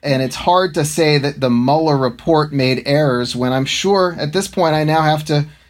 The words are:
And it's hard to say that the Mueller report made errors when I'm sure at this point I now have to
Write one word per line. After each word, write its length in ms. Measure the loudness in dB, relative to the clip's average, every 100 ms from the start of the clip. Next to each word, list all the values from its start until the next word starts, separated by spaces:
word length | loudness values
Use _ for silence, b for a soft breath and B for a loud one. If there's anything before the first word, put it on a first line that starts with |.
And 200 | -4 -2
it's 140 | -2 -4
hard 360 | 0 2 2
to 140 | 0 -2
say 320 | 0 2 2
that 200 | 0 -2
the 120 | 0
Mueller 480 | 2 2 2 2 2
report 560 | 0 -4 0 0 2
made 300 | 0 0 0 0
errors 500 | 0 2 0 -2 -4
when 160 | -2
I'm 140 | -2 -2
sure 500 | -2 0 2 0 -2
at 140 | -4
this 160 | -4 -4
point 260 | 0 0
I 100 | 2
now 180 | 0 2
have 200 | 2 0 0
to 180 | -2 -2 B B